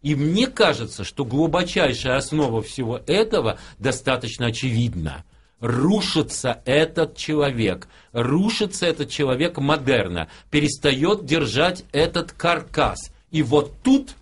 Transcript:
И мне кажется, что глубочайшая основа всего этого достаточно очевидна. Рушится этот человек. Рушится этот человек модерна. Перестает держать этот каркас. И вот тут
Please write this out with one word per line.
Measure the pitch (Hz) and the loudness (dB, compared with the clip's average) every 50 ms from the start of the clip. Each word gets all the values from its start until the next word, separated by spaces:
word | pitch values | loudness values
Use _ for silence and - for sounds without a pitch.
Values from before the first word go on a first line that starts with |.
И | - 143 156 | 0 0 0
мне | 135 143 151 170 208 254 | 2 2 0 2 2 0
кажется, | 262 - - 220 180 143 - 117 101 - - | 0 2 2 2 2 4 0 -4 -8 -8 -10
что | 95 - - - 139 | -10 -10 -4 -6 -4
глубочайшая | 113 117 143 160 160 147 180 180 175 - 196 170 139 123 120 - 131 127 | -2 2 2 2 2 2 0 -2 0 0 0 2 2 0 -2 -2 0 0
основа | 135 135 - 156 156 147 127 113 113 | 0 0 -2 0 0 0 2 0 -2
всего | 107 - - - 127 110 120 123 - | -4 -6 -8 -6 -4 -4 -4 -6 -2
этого | - 156 196 220 220 - 185 127 110 92 - - - - - | 0 2 2 2 2 0 0 0 0 -4 -4 -10 -20 -18 -4
достаточно | 101 135 123 - - - 131 127 - 117 - - 120 | -2 -2 -2 0 0 -2 -2 -2 -2 -8 -6 -2 -2
очевидна. | 120 117 - - 131 113 113 120 117 - 87 78 73 67 - - _ _ _ _ _ _ _ | -2 -2 -2 -2 0 0 2 0 0 -2 -4 -6 -6 -6 -8 -16 _ _ _ _ _ _ _
Рушится | 117 117 123 120 135 175 202 214 185 - - 165 147 - - - - 127 113 - - | -4 -2 0 2 4 4 2 2 0 0 0 -2 -2 -2 -4 -4 -2 -4 -4 -2 -2
этот | - 131 147 160 160 160 - 160 147 - | 2 2 2 2 2 0 -2 -2 -2 -2
человек. | - - - 156 151 143 139 131 117 110 98 90 - - - - - - _ | -10 -6 -2 0 2 2 0 2 0 0 0 0 -4 -10 -20 -20 -20 -20 _
Рушится | - 117 120 120 139 170 196 220 226 - 214 202 - - - | -4 -2 0 2 2 2 2 0 0 0 -2 -2 -2 -2 0
этот | 170 160 - 147 - | 0 0 -2 -4 -6
человек | - - 147 135 127 123 160 175 - - | -2 -2 0 0 2 2 0 -2 0 -2
модерна. | 139 139 156 156 135 127 135 117 98 90 87 85 78 - - - - - | 2 2 2 2 2 2 2 2 2 0 -2 -4 -6 -8 -10 -20 -16 -2
Перестает | - 147 147 147 - - - 147 135 131 147 180 208 202 170 | 0 2 2 2 -2 0 2 2 2 4 2 2 0 0 0
держать | 127 147 160 143 113 98 127 156 180 180 - - - | 0 0 0 0 0 0 2 2 2 0 -4 -12 -4
этот | - 139 160 165 - 175 165 - | 0 0 0 2 0 -4 -4 -4
каркас. | - - - 170 170 156 - - - 156 143 110 90 - - - - _ _ _ | -10 -2 0 0 0 0 -2 -6 -2 0 0 0 0 -4 -12 -16 -20 _ _ _
И | - 156 | -2 0
вот | 143 117 139 151 147 - - - | 0 4 4 2 2 2 -8 -2
тут | - 262 262 277 - - - - | 2 4 4 4 2 -2 -16 -20